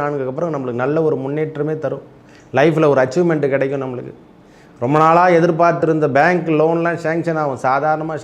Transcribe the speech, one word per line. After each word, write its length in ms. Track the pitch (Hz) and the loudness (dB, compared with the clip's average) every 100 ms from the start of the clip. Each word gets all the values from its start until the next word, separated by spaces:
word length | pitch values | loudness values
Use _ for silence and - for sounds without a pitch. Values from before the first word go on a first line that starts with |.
நான்குக்கு 300 | 147 147 131 | -4 -4 -6
அப்புறம் 220 | 135 170 147 | -6 -6 -4
நம்மளுக்கு 260 | 127 120 | -6 -4
நல்ல 180 | 127 156 160 | -2 0 0
ஒரு 80 | 131 | -2
முன்னேற்றமே 520 | 135 147 156 143 147 151 135 | -4 -4 -6 -4 -6 -4 -6
தரும். 200 | 135 - - - - - 131 | -8 -12 -20 -20 -20 -4 2
லைஃப்ல 300 | 156 156 151 | 2 4 2
ஒரு 60 | 135 | 4
அச்சீவ்மெண்ட் 440 | 127 175 175 156 143 | 2 0 0 0 0
கிடைக்கும் 300 | 135 135 139 | -2 -2 -4
நம்மளுக்கு. 300 | 131 123 131 - - - - - - - | -6 -10 -12 -18 -20 -20 -20 -20 -20 -6
ரொம்ப 120 | 120 151 | 0 4
நாளா 200 | 160 170 180 170 | 4 6 6 4
எதிர்பார்த்திருந்த 680 | 170 160 170 165 160 156 147 135 | 4 2 2 2 0 0 2 4
பேங்க் 320 | 160 180 160 151 | 4 2 0 2
லோன்லாம் 400 | 160 170 170 165 160 | 2 0 -2 -4 -4
சாங்ஷன் 340 | 170 165 160 | -4 -2 -4
ஆகும், 180 | 151 123 131 | -4 -2 -2
சாதாரணமா 500 | 135 151 156 156 151 | 0 0 -2 -4 -8